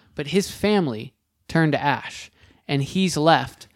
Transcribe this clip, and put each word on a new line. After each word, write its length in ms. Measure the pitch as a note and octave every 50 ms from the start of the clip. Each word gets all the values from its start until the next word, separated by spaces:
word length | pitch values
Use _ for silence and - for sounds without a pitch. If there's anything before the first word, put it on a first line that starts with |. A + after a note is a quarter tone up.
| _ _ -
but 120 | - D3
his 240 | C#3+ E3 G3+ - -
family 600 | - - - G#3 G#3 G3+ E3+ C3+ A2+ G#2+ B2+ C3+ _ _ _ _ _ _ _
turned 240 | - - E3 D#3+ D#3
to 100 | C#3+ -
ash 480 | C#3 C#3+ C3 G#2+ - - - - - - _ _ _ _ _ _ -
and 160 | - C#3+ C#3 C3+
he's 320 | - - F#3+ F#3+ F3 -
left. 520 | D3 D3+ E3 D#3 C3 B2 B2 - - - _ _